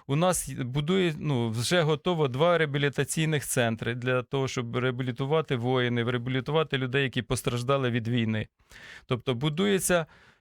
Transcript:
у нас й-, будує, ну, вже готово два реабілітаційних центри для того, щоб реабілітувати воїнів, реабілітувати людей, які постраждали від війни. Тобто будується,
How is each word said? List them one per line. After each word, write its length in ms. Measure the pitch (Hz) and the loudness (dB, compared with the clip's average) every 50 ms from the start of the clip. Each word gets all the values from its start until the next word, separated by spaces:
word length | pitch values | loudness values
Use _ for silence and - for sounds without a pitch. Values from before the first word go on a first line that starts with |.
| - | -6
у 100 | - 139 | -2 0
нас 320 | 156 175 185 170 - - 143 | 2 2 2 2 0 -4 -6
й-, 60 | 131 - 135 | -6 -6 -6
будує, 500 | 120 127 147 147 156 190 190 180 170 151 - | -4 -4 -4 0 0 2 2 2 0 -2 -2
ну, 320 | - 151 139 120 117 113 | -2 0 0 2 2 0
вже 320 | 110 120 117 - 175 180 | 0 -2 0 2 2 4
готово 460 | 156 151 156 143 - 185 175 156 151 131 | 4 4 2 0 0 0 2 2 2 0
два 300 | 120 131 165 175 175 160 | 2 4 4 4 4 4
реабілітаційних 880 | 160 143 135 143 143 143 - - 139 - - 165 160 156 156 139 - | 2 0 0 0 0 0 0 0 -2 -2 0 0 0 2 0 0 -2
центри 480 | - - 135 120 113 113 110 - 117 120 | -2 0 2 2 2 0 -2 -4 -6 -4
для 280 | 127 117 127 127 127 | -2 0 0 0 0
того, 260 | 120 - - 135 135 127 | 0 -2 -2 -2 -2 -2
щоб 280 | - 131 117 120 120 | -2 -4 -6 -4 -4
реабілітувати 800 | 127 123 131 123 123 131 127 120 - 135 135 156 160 151 - 139 | -2 0 -2 -2 -2 -4 -4 -4 -4 -2 0 0 0 0 0 -2
воїнів, 520 | 117 117 127 131 127 123 120 120 120 117 120 | -2 0 0 2 2 2 2 0 0 0 0
реабілітувати 680 | 123 123 120 131 127 131 123 - 147 160 156 - 143 127 | -2 -2 -2 -2 -2 -2 -2 0 0 0 0 0 -2 -2
людей, 240 | 131 127 127 139 | -2 0 0 0
які 200 | 139 123 - 127 | 0 0 -2 -4
постраждали 680 | 107 - 131 - - 135 120 120 120 127 139 139 127 123 | -2 -2 -4 -2 -2 -2 -2 -2 0 0 0 2 2 0
від 180 | 117 120 110 117 | 0 0 0 0
війни. 400 | 123 120 113 110 110 107 104 - _ _ _ _ - - - - - - - | 0 0 0 0 0 -2 -4 -8 _ _ _ _ -20 -20 -20 -20 -20 -14 -6
Тобто 280 | - 131 113 - 135 123 | -6 -6 -4 -2 -4 -2
будується, 720 | 117 151 160 147 160 196 208 196 180 - - 180 170 156 - - - - - _ _ | 0 -2 -2 0 0 2 2 2 2 2 2 2 0 0 -2 -10 -20 -20 -20 _ _